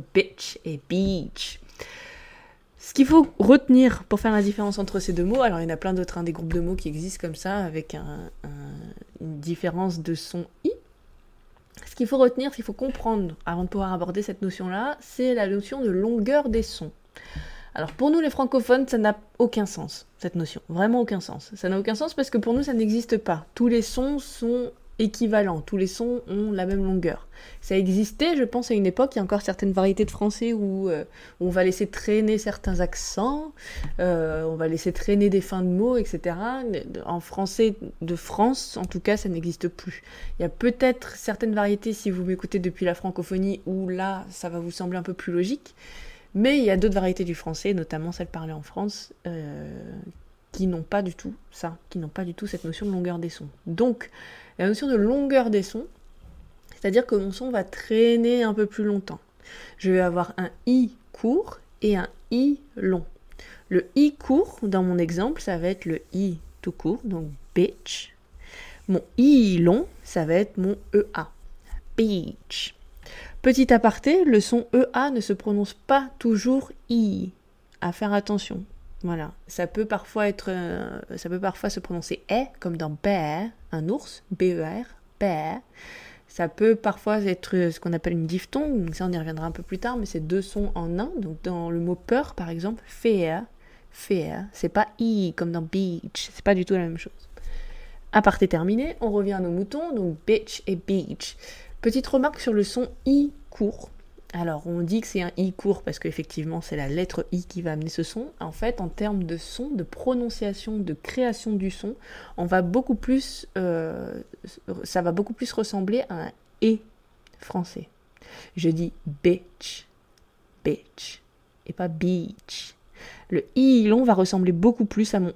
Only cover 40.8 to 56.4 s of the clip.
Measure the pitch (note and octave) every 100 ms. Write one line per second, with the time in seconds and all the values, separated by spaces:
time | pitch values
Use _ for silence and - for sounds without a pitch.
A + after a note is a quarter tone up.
40.8 | C4 B3+ - - - G3+ A3+ G#3 G3+ G#3
41.8 | A3 G#3 G3+ F3+ F3+ F#3 F#3 G3 F3+ -
42.8 | F3+ F3 F#3+ F3+ F3 F#3 G3 G3 - F#3
43.8 | F#3 F#3 F#3+ F#3 F#3+ F3+ F3 E3+ E3+ -
44.8 | F3+ F3+ F3 F3 - F3 F#3 C#4+ - -
45.8 | - - - - - G3 A#3+ C#4+ A3 F#3+
46.8 | G#3 G3 F#3 F#3 F3 E3 - D#3 G3 F#3+
47.8 | D#3+ D#3 E3 F3+ F3 E3 D#3+ D#3 D3 -
48.8 | G#3 - - - F3 E3 D3 D3 D3 -
49.8 | - - - - - _ _ - F#3+ E3+
50.8 | D#3+ G3+ F#3+ - F#3+ A3 - - E3+ E3
51.8 | - F#3 D#3 - F3+ E3+ G3+ F3+ E3 E3
52.8 | G#3 F#3 F3+ E3+ E3+ - D3 - - E3
53.8 | B3 A#3+ - - - - - - F#3+ G#3+
54.8 | C#4+ A#3 G#3 C#4 C#4 C4+ A#3 G#3 F#3 G#3+
55.8 | D#4+ - - - - -